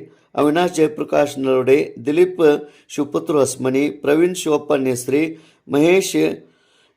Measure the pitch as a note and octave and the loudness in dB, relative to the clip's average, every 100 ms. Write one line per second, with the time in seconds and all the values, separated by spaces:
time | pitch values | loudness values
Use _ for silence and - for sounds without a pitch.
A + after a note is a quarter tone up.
0 | - _ _ - D3 D#3 F3+ F3 D#3 D3+ | -6 _ _ -2 0 0 0 0 0 -2
1 | D3 D3 C#3+ C3 C3+ C3 B2+ C#3 D#3 - | -4 0 0 -2 0 0 4 2 2 -6
2 | A#2+ D3+ F3+ F3+ D#3+ D3 - - _ - | -2 2 2 4 2 2 -4 -20 _ -6
3 | C#3+ E3+ D#3+ D3+ B2+ - C3 C3 C#3+ - | -4 -4 -2 0 0 0 -2 0 -2 -2
4 | C3+ D3+ F3 F3+ D#3+ D3 D3 D3 C3 B2 | 0 2 2 0 -2 -2 0 -2 0 -2
5 | B2 C#3 D#3+ D#3+ - _ - C#3+ D#3+ F#3 | -2 -2 -2 -6 -20 _ -4 2 4 4
6 | F#3+ D3+ D#3+ D#3 - _ _ _ _ | 2 0 -2 -4 -12 _ _ _ _